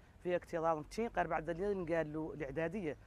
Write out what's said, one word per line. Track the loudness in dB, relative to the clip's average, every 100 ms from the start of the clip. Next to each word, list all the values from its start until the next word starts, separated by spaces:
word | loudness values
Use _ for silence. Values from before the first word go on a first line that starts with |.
| -12 -6
فيها | 0 0
اكتظاظ | 0 2 2 2
متين، | 0 -2 0
غير | 0 2
بعد | 0 0
ذلك | 0 0 0 2
قال | 2 2
له | -2 -4
الإعدادية | -4 -4 -2 -2 0 -4 -4